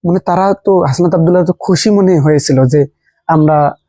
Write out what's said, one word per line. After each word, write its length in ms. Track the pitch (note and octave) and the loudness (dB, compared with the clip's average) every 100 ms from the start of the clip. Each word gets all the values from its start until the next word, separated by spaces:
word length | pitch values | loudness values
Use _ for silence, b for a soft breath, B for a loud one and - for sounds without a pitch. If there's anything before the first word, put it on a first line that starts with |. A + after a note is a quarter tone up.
| F3 | -2
মানে 120 | F#3 - | -2 -2
তারা 260 | F3 G3 G3 | -2 -2 -2
তো, 80 | - F#3 E3+ | 0 0 0
হাসনাত 260 | C3 F3 | -2 -2
আব্দুল্লাহ 300 | E3+ E3 F3+ | 0 0 0
তো 80 | F3 F3+ | 0 -4
খুশি 320 | - F3+ A3 | -2 -2 0
মনে 300 | G3+ F#3+ F3 | 0 2 2
হয়েছিল 440 | C#3+ D3+ - C3+ C3 | 2 0 0 0 0
যে 200 | D3 C#3 _ _ _ - | 0 -2 _ _ _ -4
আমরা 500 | D#3+ D3+ D3+ D3 - | 0 2 2 0 -4